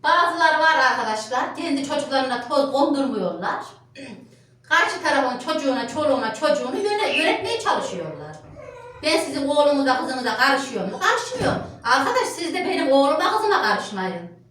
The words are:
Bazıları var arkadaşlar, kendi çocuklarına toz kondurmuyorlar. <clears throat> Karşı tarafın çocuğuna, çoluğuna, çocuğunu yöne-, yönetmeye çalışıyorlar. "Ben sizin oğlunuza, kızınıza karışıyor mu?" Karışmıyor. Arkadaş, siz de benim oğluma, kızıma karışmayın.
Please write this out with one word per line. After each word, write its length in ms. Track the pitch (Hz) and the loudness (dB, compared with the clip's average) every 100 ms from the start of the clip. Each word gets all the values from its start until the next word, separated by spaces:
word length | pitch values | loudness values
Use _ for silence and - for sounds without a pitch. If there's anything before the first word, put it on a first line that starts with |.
Bazıları 560 | 302 339 339 330 339 311 | 4 4 4 4 2 4
var 200 | 320 285 | 4 4
arkadaşlar, 760 | 262 247 220 214 - 254 - 302 | 2 2 -2 -4 -2 -2 -4 -4
kendi 320 | 339 277 - | -2 -2 -2
çocuklarına 600 | 294 - 269 262 247 - | -4 0 0 0 -4 0
toz 240 | 277 277 | 0 2
kondurmuyorlar. 920 | 269 311 277 262 220 180 - 185 - - - _ - | 2 2 2 0 -2 -4 -2 -4 -6 -8 -18 _ -18
<clears throat> 680 | 247 208 - - _ _ | -16 -18 -20 -20 _ _
Karşı 400 | - 320 - - | 0 2 2 0
tarafın 360 | 302 277 254 240 | 0 2 0 -2
çocuğuna, 500 | - 302 277 233 247 | -4 -2 0 0 -2
çoluğuna, 460 | 311 302 269 - | 0 2 2 0
çocuğunu 420 | - 302 285 254 339 | 0 0 2 0 -2
yöne-, 400 | 415 415 - - | 0 0 0 2
yönetmeye 420 | 622 - 392 466 | 2 0 -2 -2
çalışıyorlar. 760 | - - - 180 160 147 147 - - - - - - - | 0 -2 -2 -6 -8 -10 -12 -16 -18 -18 -18 -18 -18 -6
"Ben 160 | 302 320 | 0 0
sizin 300 | 294 277 277 | 0 -4 0
oğlunuza, 500 | 294 294 285 269 247 | 2 4 4 2 2
kızınıza 380 | 247 254 240 220 | 0 -4 -4 2
karışıyor 480 | 262 269 - 214 185 | 2 2 -2 -6 -6
mu?" 80 | 208 | -2
Karışmıyor. 540 | 381 480 - 508 - - - - | 0 0 -2 -2 -2 -2 -6 -8
Arkadaş, 440 | 233 262 277 508 453 | 0 2 2 0 0
siz 260 | - 330 | -4 -6
de 100 | 370 | -4
benim 280 | - 285 277 | -2 0 4
oğluma, 440 | 269 277 311 370 427 | 6 6 4 2 2
kızıma 260 | 427 392 | 2 2
karışmayın. 680 | 214 185 - 196 185 175 170 - - | 2 -2 -4 -6 -6 -6 -12 -18 -20